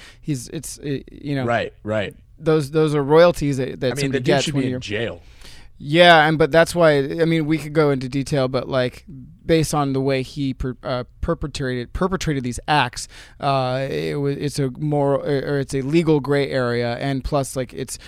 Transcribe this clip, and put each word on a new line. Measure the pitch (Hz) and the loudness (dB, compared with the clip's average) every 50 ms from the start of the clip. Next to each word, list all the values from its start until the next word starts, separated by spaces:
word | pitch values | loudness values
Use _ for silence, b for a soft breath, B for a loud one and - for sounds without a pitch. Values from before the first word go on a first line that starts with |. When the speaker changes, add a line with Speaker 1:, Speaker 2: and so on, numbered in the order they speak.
| B B B B | B B B B
Speaker 1:
He's, | B - 147 127 117 - | B -6 -6 -6 -6 -10
it's, | - - 123 - - - | -12 -12 -12 -12 -14 -10
uh, | - 147 139 - - - | -8 -6 -6 -6 -8 -12
you | - - - 147 143 | -16 -12 -8 -6 -4
know, | 135 127 | -2 0
Speaker 2:
Right, | 117 117 110 - - - - - | 0 0 0 -2 -4 -8 -10 -6
right. | 104 107 110 98 87 - - - - - - | -4 -2 -2 -2 -4 -6 -12 -20 -20 -20 -6
Speaker 1:
those, | 156 160 156 156 147 135 | 0 2 2 2 2 0
those | 151 156 156 156 147 | 0 0 2 2 2
are | 147 139 | 0 2
royalties | 135 151 165 175 175 - - 147 143 139 | 6 8 8 8 8 6 2 0 -2 -2
that, | 127 131 - - - | -2 -2 -4 -6 -4
that | 139 | -4
Speaker 2:
I | 127 123 | -4 -2
mean, | |
Speaker 1:
somebody | 139 139 135 131 135 | -2 -2 -2 -2 -2
Speaker 2:
the | |
dude | 131 | 0
Speaker 1:
gets | 151 147 135 131 | 2 2 2 2
Speaker 2:
should | - 139 | 0 -2
Speaker 1:
when | 139 127 | -2 -2
Speaker 2:
be | |
in | 123 127 | -2 -4
Speaker 1:
you're | 127 | -6
Speaker 2:
jail. | - 101 101 107 117 101 87 87 - B B B B B B B B B B - - | -6 -6 -6 -4 -4 -6 -8 -10 -14 B B B B B B B B B B -14 -6
Speaker 1:
Yeah, | 143 147 170 175 175 170 160 147 156 | 2 6 8 10 10 10 8 8 6
and, | 160 | 4
but | 143 160 143 139 | 2 2 4 4
that's | 165 170 - - | 4 4 4 4
why, | 175 170 156 147 139 | 4 4 6 6 4
I | 135 143 165 165 160 | 2 0 0 0 0
mean, | 165 165 160 151 | 2 2 0 0
we | 143 160 | 0 -2
could | 156 147 156 147 | -2 -4 -2 0
go | 160 151 143 | 2 2 2
into | 139 131 131 | 2 0 -2
detail, | 127 135 139 131 - 151 143 127 131 | -4 -4 -6 -4 -2 0 0 0 0
but, | 131 123 - - | -2 -4 -4 -2
like, | 135 131 127 123 - - - - 139 131 127 - - - - | -2 -2 -2 -2 -4 -8 -16 -20 -18 -18 -18 -20 -20 -8 -2
based | - 165 160 151 - - | 2 2 2 2 2 0
on | 151 143 139 135 | -2 0 0 0
the | 135 | -2
way | 135 139 135 131 127 | 0 0 0 -2 -4
he | - - 147 139 135 127 | -6 -6 -6 -4 -4 -4
per-, | - - 127 123 - - | -4 -6 -8 -8 -8 -8
uh, | 143 131 123 120 - - - - | -8 -8 -8 -8 -10 -14 -8 -4
perpetrated, | - 170 - - 147 - - 139 127 127 123 120 - - | -4 -4 -4 -4 -8 -8 -6 -6 -4 -4 -6 -6 -8 -6
perpetrated | - 185 190 190 180 - 160 147 135 123 | -4 -2 -2 -2 -2 -2 -2 -2 -2 -4
these | 123 117 - - - | -6 -8 -6 -2 0
acts, | 151 147 127 123 - - - - B B B B B B | 2 2 2 0 -2 -8 -14 -14 B B B B B B
uh, | - 143 139 135 131 127 127 131 135 139 | -2 -2 0 0 0 -2 -2 -4 -4 -4
it | 156 147 160 160 156 147 | -4 -4 -4 -4 -4 -2
wa-, | 143 | -2
it's | 139 143 - - 143 - - | -2 -2 -4 -4 -4 -2 -2
a | 139 131 123 | -2 -2 -2
moral, | - 151 147 147 147 143 139 139 131 - | -4 -2 0 0 2 2 2 2 0 0
or, | - 143 135 | 0 -2 -2
or | - - 143 139 | -2 -2 -2 -2
it's | 135 - - | -2 -2 -4
a | 135 | -4
legal | 127 135 151 170 170 156 156 147 | -2 0 2 2 4 4 2 2
gray | 127 135 143 143 139 151 | 2 0 0 0 0 0
area, | 139 131 123 120 120 120 120 120 120 - | -2 -2 -2 -2 -2 -2 -2 -2 -4 -4
and | 139 139 139 131 - | -4 -4 -4 -4 -4
plus, | - 151 143 135 - - | -2 -2 -2 -2 -4 -4
like, | 139 127 - - | -6 -8 -8 -8
it's, | - 135 - - - B | -10 -10 -10 -12 -14 B